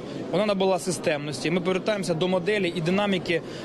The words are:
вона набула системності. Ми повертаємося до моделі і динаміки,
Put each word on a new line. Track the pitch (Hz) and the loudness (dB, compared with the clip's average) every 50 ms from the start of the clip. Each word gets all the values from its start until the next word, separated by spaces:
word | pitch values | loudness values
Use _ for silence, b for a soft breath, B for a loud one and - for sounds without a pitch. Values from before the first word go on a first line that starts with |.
| B B B B B - | B B B B B -2
вона | 151 180 214 | 0 2 2
набула | 208 202 190 196 190 185 170 | 2 2 2 2 2 2 2
системності. | - 185 165 - - 175 151 143 147 151 139 - - 156 | 0 -2 -4 0 0 0 0 0 -2 -4 -6 -4 -2 0
Ми | 170 185 | 0 2
повертаємося | 165 185 185 180 - 220 214 202 180 175 170 | 2 0 0 0 0 0 -2 0 0 -2 0
до | 156 180 185 | 0 2 2
моделі | 185 185 170 196 214 208 190 170 170 | 2 2 2 2 0 2 0 0 0
і | 185 | 0
динаміки, | 156 175 190 202 208 208 190 175 - - 170 156 B B B B B | 0 2 2 2 2 2 2 0 0 0 -2 -2 B B B B B